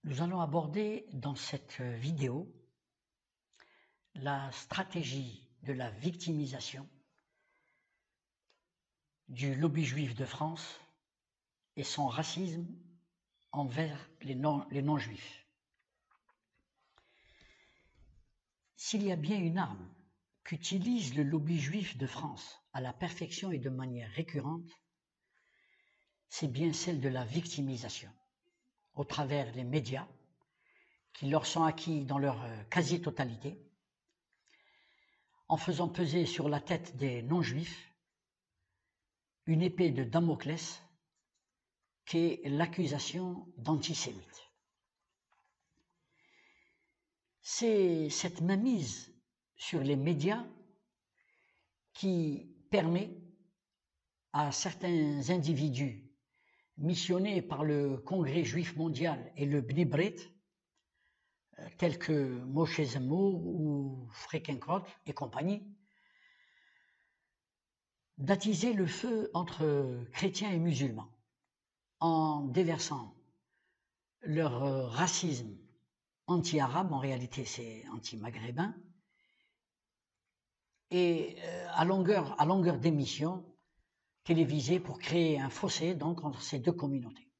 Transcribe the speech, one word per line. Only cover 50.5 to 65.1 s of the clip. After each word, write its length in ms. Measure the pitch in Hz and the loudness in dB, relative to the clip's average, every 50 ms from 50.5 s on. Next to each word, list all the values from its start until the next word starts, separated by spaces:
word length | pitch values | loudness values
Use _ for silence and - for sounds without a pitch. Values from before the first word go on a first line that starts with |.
| - - - _ _ _ _ _ _ _ _ _ _ _ _ _ _ _ _ _ _ _ _ _ _ _ _ _ | -14 -20 -20 _ _ _ _ _ _ _ _ _ _ _ _ _ _ _ _ _ _ _ _ _ _ _ _ _
qui 600 | _ - - 190 185 170 160 156 139 - - - - - - _ | _ -2 0 2 2 4 2 2 0 -4 -8 -14 -20 -20 -4 _
permet 460 | - 202 165 165 170 185 208 - - - - - - _ _ _ _ _ _ _ _ _ _ _ _ _ _ _ _ _ _ _ | 2 4 4 4 2 2 0 -2 -8 -14 -16 -20 -20 _ _ _ _ _ _ _ _ _ _ _ _ _ _ _ _ _ _ _
à 200 | - 143 151 143 | 0 0 0 2
certains 760 | 131 - - 185 - - - 180 175 160 151 147 147 143 135 127 | 0 -2 -4 -4 -4 -2 0 2 4 4 4 2 2 0 2 2
individus 800 | 180 180 143 151 160 131 147 151 127 127 143 135 110 101 - - _ _ _ _ _ _ _ _ _ _ _ _ _ - | 2 2 4 2 2 2 2 2 2 0 0 -2 -2 -6 -16 -20 _ _ _ _ _ _ _ _ _ _ _ _ _ -2
missionnés 640 | 143 165 180 170 - - 180 180 190 214 202 180 | 0 0 0 0 2 0 2 2 2 2 0 0
par 220 | - - 151 139 156 | 0 -2 -2 0 0
le 340 | 151 147 143 143 139 135 127 | 2 2 2 2 2 0 -2
Congrès 460 | - - 185 190 165 135 143 170 156 | -4 -2 0 2 2 2 2 2 2
juif 320 | 113 113 170 165 - - | 2 0 -2 -2 -2 -2
mondial 560 | 156 165 165 147 123 160 165 147 127 - - - | -2 -2 -2 0 0 0 0 0 -2 -6 -12 -4
et 80 | - 143 | -2 0
le 160 | 143 147 143 | 2 2 2
Bnei 240 | 123 117 131 156 175 | 2 2 2 4 4
Brit, 320 | 127 113 - 175 214 - - - - - _ _ _ _ _ _ _ _ _ _ _ _ _ _ _ _ _ _ _ _ _ _ _ _ - | 4 4 4 2 2 0 -6 -14 -16 -20 _ _ _ _ _ _ _ _ _ _ _ _ _ _ _ _ _ _ _ _ _ _ _ _ -16
euh, 100 | 160 - - - | -16 -16 -2 2
tels 200 | 180 165 143 - | 2 2 2 0
que 400 | - - 156 147 139 131 123 123 127 | 0 2 2 2 2 2 -2 -4 -4
Moshe 360 | 131 135 151 165 156 - - | 0 2 2 2 4 2 0
Zemmour 640 | 151 131 117 139 127 127 151 180 196 196 190 170 165 | 0 0 0 0 0 2 4 4 4 4 4 2 -2
ou 640 | 175 - 175 156 151 147 143 139 135 131 131 120 117 | -2 -2 0 2 2 2 0 0 -4 -6 -8 -12 -14
Frekenkrot 720 | 110 - - - - 160 - - 139 120 - - 170 196 185 - - - _ | -16 -16 -12 -6 -6 -4 -4 -4 -6 -6 -2 0 0 0 -2 -6 -18 -16 _
et 60 | - | -10